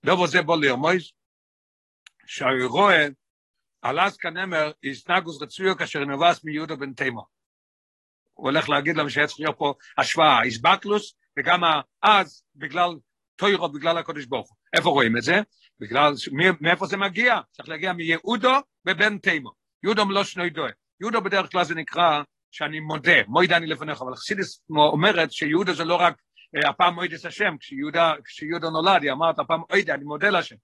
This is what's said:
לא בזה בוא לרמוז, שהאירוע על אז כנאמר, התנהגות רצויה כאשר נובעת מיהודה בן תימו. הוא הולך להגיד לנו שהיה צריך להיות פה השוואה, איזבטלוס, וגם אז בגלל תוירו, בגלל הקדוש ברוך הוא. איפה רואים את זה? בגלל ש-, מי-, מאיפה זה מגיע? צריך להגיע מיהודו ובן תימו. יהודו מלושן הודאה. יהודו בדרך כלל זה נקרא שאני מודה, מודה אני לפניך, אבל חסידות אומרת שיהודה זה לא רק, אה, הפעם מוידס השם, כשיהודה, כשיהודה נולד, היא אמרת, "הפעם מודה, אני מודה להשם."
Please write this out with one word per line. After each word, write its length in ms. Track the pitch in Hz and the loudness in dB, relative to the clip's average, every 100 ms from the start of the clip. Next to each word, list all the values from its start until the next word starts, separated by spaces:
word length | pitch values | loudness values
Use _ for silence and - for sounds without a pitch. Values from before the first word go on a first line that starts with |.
לא 180 | - 175 | 2 2
בזה 200 | 175 175 | 4 2
בוא 140 | 156 165 | 2 2
לרמוז, 560 | 143 123 151 185 160 _ _ _ _ _ _ _ _ _ _ _ - | 2 2 0 0 -4 _ _ _ _ _ _ _ _ _ _ _ -16
שהאירוע 680 | - 131 131 127 139 202 170 147 135 _ _ _ _ _ _ | -4 -2 0 -2 2 4 4 2 -4 _ _ _ _ _ _
על 180 | 117 143 | -6 0
אז 160 | 196 190 | -2 -2
כנאמר, 560 | 180 165 190 165 151 156 | -10 -8 -4 -2 -4 -6
התנהגות 580 | 135 127 - 180 165 147 | -12 -12 -2 -2 -2 -14
רצויה 320 | 147 - 190 | -14 -4 -2
כאשר 240 | 175 160 - | -2 -4 -4
נובעת 460 | 143 139 170 160 | -6 2 2 2
מיהודה 320 | 156 151 156 147 | -4 -8 -8 -8
בן 160 | 139 | -10
תימו. 420 | 127 135 117 - _ _ _ _ _ _ _ _ _ _ | -6 -6 -6 -14 _ _ _ _ _ _ _ _ _ _
הוא 160 | - 135 | -6 0
הולך 180 | 147 147 | 0 2
להגיד 280 | 143 143 160 | 0 0 -2
לנו 140 | 143 | -2
שהיה 160 | 139 147 | 0 -2
צריך 140 | - | -2
להיות 180 | 151 - | -6 -2
פה 160 | 147 139 - - | -4 -4 -8 -2
השוואה, 440 | 131 160 156 123 | -2 4 4 6
איזבטלוס, 720 | 123 113 151 196 202 208 208 _ _ - | 2 0 2 2 0 -4 -4 _ _ -6
וגם 220 | 139 175 170 151 - _ | 0 2 4 0 -2 _
אז 400 | 202 208 170 - _ | 4 4 2 -10 _
בגלל 360 | 143 147 160 175 160 _ _ _ - | _ -8 -2 -2 -2 _ _ _ -2
תוירו, 360 | 202 190 165 | 0 2 -2
בגלל 260 | 147 160 170 | -2 -2 -2
הקדוש 260 | 165 151 | -4 -12
ברוך 240 | 123 127 - | -6 -6 -8
הוא. 80 | _ _ 165 | _ _ 2
איפה 120 | 165 | 4
רואים 280 | 139 117 117 | 4 4 2
את 60 | |
זה? 180 | 131 185 214 _ _ _ | 2 2 0 _ _ _
בגלל 360 | 107 123 147 139 | -4 2 2 2
ש-, 120 | - | -8
מי-, 300 | 139 180 170 | 0 2 2
מאיפה 260 | 156 180 190 | 0 0 -2
זה 100 | 196 | -4
מגיע? 440 | 196 180 247 214 - | -4 0 0 0 -4
צריך 180 | - - | -20 -14
להגיע 240 | 156 185 | -8 -6
מיהודו 680 | 175 165 165 196 233 254 269 - _ 175 | -4 -2 -2 -2 0 2 0 -2 _ -6
ובן 300 | 175 208 202 | 0 0 0
תימו. 320 | - 160 120 _ _ _ | -2 -2 -6 _ _ _
יהודו 220 | 180 220 202 | -2 0 2
מלושן 340 | 196 202 185 | 0 -2 -4
הודאה. 280 | 175 151 131 - _ _ | -6 -4 -8 -10 _ _
יהודו 200 | 208 226 | -4 -4
בדרך 320 | 196 196 170 | 0 -2 0
כלל 120 | 190 | -2
זה 100 | 165 | -2
נקרא 480 | 165 156 - 175 147 151 _ _ | -4 -6 2 2 2 -4 _ _
שאני 300 | - 147 156 | -10 -8 -8
מודה, 420 | 156 147 151 160 104 | -6 -2 4 4 4
מודה 300 | 139 180 170 | 2 4 2
אני 100 | 165 | 0
לפניך, 360 | 151 156 147 | -8 -8 -8
אבל 120 | 127 | -8
חסידות 320 | 127 - 202 - - _ | -10 -8 -6 -6 -10 _
אומרת 640 | 151 151 147 185 170 160 | 4 4 6 4 4 0
שיהודה 400 | - 151 160 185 | -2 -2 0 0
זה 120 | 160 | -2
לא 100 | 165 | 0
רק, 200 | 175 175 - _ _ _ - | 2 2 2 _ _ _ -2
אה, 120 | 147 | -2
הפעם 260 | - 180 | 2 0
מוידס 320 | 170 180 160 175 | 2 -8 -8 -12
השם, 300 | - 202 147 | -2 -2 -2
כשיהודה, 520 | - 135 151 160 165 147 | -12 -8 -4 2 2 0
כשיהודה 460 | - - 156 170 160 | -8 -14 -8 -6 -4
נולד, 320 | 156 175 185 | 0 4 4
היא 100 | 147 | 2
אמרת, 260 | 135 165 156 | 0 0 0
"הפעם 220 | 147 165 160 | -2 -4 0
מודה, 240 | 196 165 | -2 0
אני 100 | 139 | -6
מודה 260 | 147 147 196 | -6 -2 0
להשם." 260 | 185 156 110 | 0 -2 -14